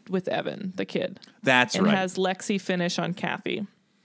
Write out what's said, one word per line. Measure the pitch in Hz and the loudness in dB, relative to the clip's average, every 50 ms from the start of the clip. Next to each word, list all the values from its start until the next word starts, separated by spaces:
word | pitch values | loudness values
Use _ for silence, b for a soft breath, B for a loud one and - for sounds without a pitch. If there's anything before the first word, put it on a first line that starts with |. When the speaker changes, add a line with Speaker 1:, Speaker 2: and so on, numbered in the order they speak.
| _ - | _ -4
Speaker 1:
with | 185 185 185 - | -4 -2 -2 0
Evan, | - - 196 - - - 202 185 185 | -2 -2 -2 -4 -6 -6 -8 -8 -6
the | 190 196 | -6 -6
kid. | - - - - - - - B B B B | -4 -2 -2 -2 -4 -6 -10 B B B B
Speaker 2:
That's | B 139 127 127 123 - - | B 4 6 6 6 4 2
Speaker 1:
and | 180 190 | 2 4
Speaker 2:
right. | 208 208 | 4 4
Speaker 1:
has | 190 190 185 - | 4 2 0 -2
Lexi | 185 190 185 190 185 - - 208 190 | 0 0 0 -2 -2 -2 -2 -2 0
finish | - - 185 180 175 175 - - | 0 0 0 0 0 0 0 -2
on | 170 165 | -2 -4
Kathy. | 175 - - - - - - - - - 202 - _ _ _ _ _ _ | -4 -4 -4 -4 -4 -4 -4 -4 -4 -4 -4 -8 _ _ _ _ _ _